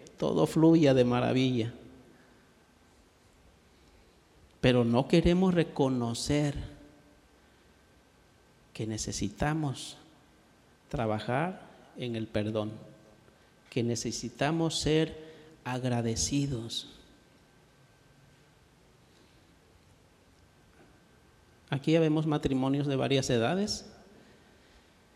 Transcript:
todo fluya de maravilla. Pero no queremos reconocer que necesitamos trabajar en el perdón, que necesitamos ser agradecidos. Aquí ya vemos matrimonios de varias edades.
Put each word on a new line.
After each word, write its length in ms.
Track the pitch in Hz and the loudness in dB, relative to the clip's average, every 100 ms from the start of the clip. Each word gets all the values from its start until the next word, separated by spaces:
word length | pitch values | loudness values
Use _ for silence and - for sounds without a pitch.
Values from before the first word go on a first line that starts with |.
| - - | -12 -4
todo 300 | 151 - 151 | -2 2 2
fluya 480 | 165 160 165 143 | 6 6 8 6
de 100 | 131 | 6
maravilla. 720 | 123 120 120 127 131 123 113 - - - - - - - _ _ _ _ _ _ _ _ _ _ - _ _ _ - - - _ _ _ - - | 4 2 2 2 2 0 -2 -6 -20 -20 -20 -20 -20 -20 _ _ _ _ _ _ _ _ _ _ -20 _ _ _ -20 -20 -20 _ _ _ -20 0
Pero 240 | 123 123 | 2 4
no 240 | 117 120 135 | 4 2 4
queremos 460 | 170 175 180 190 | 4 4 4 4
reconocer 1000 | 175 156 - 135 127 120 117 - 147 147 - - - - - - - _ _ _ _ _ _ _ _ _ _ _ _ _ _ _ | 2 0 0 0 0 -4 -4 -2 0 0 -4 -10 -14 -20 -20 -20 -20 _ _ _ _ _ _ _ _ _ _ _ _ _ _ _
que 140 | - 110 | -10 -8
necesitamos 1120 | 107 - - 98 - 151 156 147 127 - - - - _ _ _ _ _ _ - | -6 -6 -6 -6 -4 -2 -2 -4 -6 -12 -16 -20 -20 _ _ _ _ _ _ -10
trabajar 800 | 147 113 107 - 127 170 190 - - - - | -4 -2 -2 -2 -2 -2 -6 -18 -20 -20 -10
en 180 | 127 | -6
el 140 | 113 110 | -6 -4
perdón, 420 | 107 104 110 107 110 - - - - - _ _ _ - | -4 -2 -2 -4 -8 -18 -20 -20 -20 -20 _ _ _ -8
que 120 | 131 | -4
necesitamos 960 | 117 117 120 - 165 - 139 165 165 156 | -2 -2 -6 -8 -10 -4 -2 0 -2 -2
ser 400 | 147 156 160 - - - - - | 0 0 0 -6 -18 -20 -20 -16
agradecidos. 1300 | 127 127 127 120 113 107 - 143 139 120 113 - - - - - _ _ _ _ _ _ _ _ _ _ - - _ _ _ _ _ _ _ _ _ - _ _ _ _ _ _ _ _ _ _ _ _ - - - - _ - - - - - - | -8 -4 -2 -2 -2 -2 -2 -2 -2 -4 -6 -8 -10 -18 -20 -20 _ _ _ _ _ _ _ _ _ _ -20 -20 _ _ _ _ _ _ _ _ _ -20 _ _ _ _ _ _ _ _ _ _ _ _ -20 -20 -20 -20 _ -20 -20 -20 -20 -20 -10
Aquí 200 | 139 156 | -6 0
ya 80 | 160 | 2
vemos 260 | 160 156 | 4 0
matrimonios 600 | 156 147 143 131 135 139 143 | 0 -2 -2 0 0 0 0
de 80 | |
varias 340 | 135 127 135 - | 0 2 0 2
edades. 600 | 120 113 185 208 - - - - - - - - - _ - _ _ _ | 0 2 0 -4 -6 -12 -20 -20 -20 -20 -20 -20 -20 _ -20 _ _ _